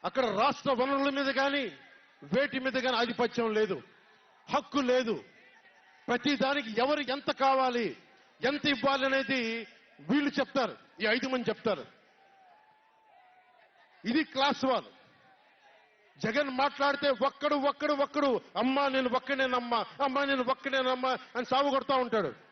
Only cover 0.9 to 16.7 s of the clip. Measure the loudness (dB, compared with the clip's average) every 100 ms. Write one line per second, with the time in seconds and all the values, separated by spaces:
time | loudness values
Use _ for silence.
0.9 | 2 0 0 0 0 0 0 -4 -8 -20
1.9 | -20 _ _ -2 0 0 -2 -2 -2 0
2.9 | 0 0 0 -2 0 -2 0 0 -2 -8
3.9 | -20 _ _ _ _ -4 -4 -2 -2 2
4.9 | 2 2 -4 -6 -20 -20 -20 -20 -20 _
5.9 | -16 -4 -2 0 0 0 0 -2 0 2
6.9 | 0 -2 -4 -4 2 4 4 2 0 -4
7.9 | -6 -18 -20 _ _ -2 0 0 2 2
8.9 | 2 2 0 0 -2 -2 -4 -8 -18 _
9.9 | -20 0 0 2 -2 -2 0 -2 -4 -18
10.9 | -4 0 0 0 -2 -2 -2 -2 -2 -6
11.9 | -18 _ _ _ _ -20 -20 _ _ _
12.9 | _ _ -20 -20 _ _ _ _ _ _
13.9 | _ -4 -2 -2 0 0 0 0 0 -2
14.9 | -20 -20 _ _ _ _ _ -20 -20 _
15.9 | _ _ -8 -4 -2 -2 0 0